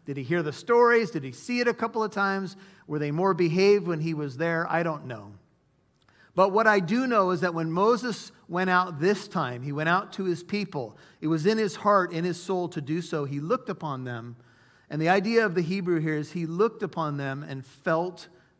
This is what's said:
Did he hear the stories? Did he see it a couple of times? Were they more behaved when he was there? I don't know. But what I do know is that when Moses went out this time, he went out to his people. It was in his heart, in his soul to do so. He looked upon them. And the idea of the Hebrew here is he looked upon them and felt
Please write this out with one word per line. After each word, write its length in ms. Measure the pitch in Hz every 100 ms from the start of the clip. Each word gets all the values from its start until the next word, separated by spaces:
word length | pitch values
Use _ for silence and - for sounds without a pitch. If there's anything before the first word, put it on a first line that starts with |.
| -
Did 100 | 143
he 80 |
hear 180 | 123 170
the 100 | 151
stories? 600 | 139 - 240 240 233 220
Did 100 | 160
he 80 | 135
see 300 | 123 - 247
it 80 | 240
a 60 |
couple 280 | 233 226 226
of 80 | 214
times? 460 | 202 196 196 190 190 - - -
Were 100 | 151
they 140 | 147
more 220 | 151 190
behaved 520 | 180 175 165 196 208 170
when 140 | 165
he 140 | 165
was 220 | 156 147 127
there? 300 | 165 165 170
I 120 | 165
don't 240 | 170 151 127
know. 260 | 113 101 101 _ _ _ _ _ _ _ _ _
But 180 | - 196
what 140 | 196 220
I 140 | 208
do 260 | 170 233 262
know 240 | 233 185
is 100 | 180
that 120 | 175
when 160 | 165 160
Moses 640 | 165 208 240 240 208 - - -
went 220 | 170 185
out 280 | 180 185 156
this 300 | 170 202 -
time, 340 | 190 135 123
he 100 | 135
went 160 | 143 160
out 240 | 180 208
to 100 | -
his 180 | 190 170
people. 540 | - 208 202 151 113 - - _
It 80 | 156
was 180 | 160 160
in 120 | 220
his 180 | 208 -
heart, 360 | 208 202 180
in 120 | 165
his 160 | 180 170
soul 280 | - 190 175
to 100 | 170
do 220 | 135 160
so. 220 | 165 160
He 140 | 143 143
looked 300 | 151 233 -
upon 340 | 185 156 131
them. 340 | 127 120 120 120 _ _ _ _ _
And 120 | 147
the 60 | 160
idea 360 | 190 196 226
of 100 | 220
the 80 | 180
Hebrew 380 | 160 196 180 170
here 160 | 156 151
is 160 | 151
he 140 | 180 165
looked 360 | 170 226 226
upon 340 | 196 - 156 143
them 280 | 139 135
and 200 | 151 135
felt 640 | 127 - 185 160 180 175 - _ _ _